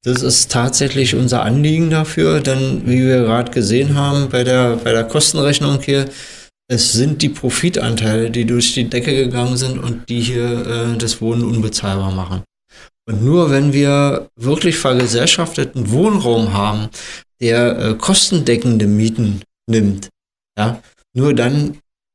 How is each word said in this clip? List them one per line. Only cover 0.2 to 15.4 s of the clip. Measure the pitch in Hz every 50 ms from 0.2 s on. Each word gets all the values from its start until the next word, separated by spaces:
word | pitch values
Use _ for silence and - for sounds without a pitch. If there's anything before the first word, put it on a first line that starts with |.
| 127
ist | 127 127 - - -
tatsächlich | - 123 120 131 127 - 143 135 135 139 131 127 -
unser | 139 127 123 127 120 -
Anliegen | 107 117 143 147 151 156 160 170 165
dafür, | 156 160 156 156 - 160 160 160 156 151
denn | 139 135 135 135 135 131 - 123 117
wie | 123 123 127 127
wir | 131 131 127 120
gerade | 110 113 120 120 120
gesehen | - 131 113 101 110 127 139 143 143
haben | 143 139 143 139 143 139 135
bei | 131 123 123
der, | 127 127 127 123 120 117
bei | 117 113 117 117
der | 113 113
Kostenrechnung | 113 - 156 147 - - 156 139 143 143 - 147 143 143 139
hier, | 143 - 139 139 135 139 135 - - - - - - - _ _ _ _
es | 127 113 - - -
sind | 110 131 151 147 147
die | 160 139
Profitanteile, | - - - 127 - - - 175 175 - - - 117 113 110 107 107 113 117 117
die | 113 120 117
durch | 113 120 120 120 - -
die | 135 120 117
Decke | 123 123 120 151 135
gegangen | 135 131 123 123 123 127 123 123
sind | 123 131 131 131
und | 127 123 123 117 120 - -
die | 117 120
hier, | 113 120 123 120 120 120 120 117 - - 117 117 117 120 117
äh, |
das | 110 117 110 - -
Wohnen | 110 113 117 120 120
unbezahlbar | - 120 113 107 104 - - - 101 98 98 98 95 92
machen. | 92 92 90 95 92 92 _ _ _ _ _ _ - - - _ _ _ -
Und | 107 101 113
nur | 131 156 175 170 151
wenn | 139 139 143 147 135
wir | 143 143 143 139 143 143 143 139 - - - _
wirklich | - 113 131 151 - - 175 -
vergesellschafteten | - - 135 131 123 123 113 113 117 135 139 - -